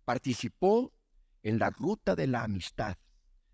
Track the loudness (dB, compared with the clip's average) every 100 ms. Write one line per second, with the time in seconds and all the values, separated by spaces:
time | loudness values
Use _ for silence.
0 | -4 -2 -2 -2 -4 0 4 4 2 _
1 | _ _ _ _ -2 0 0 0 -4 -2
2 | 0 0 0 0 -2 -4 -6 -6 -6 -6
3 | _ _ _ _ _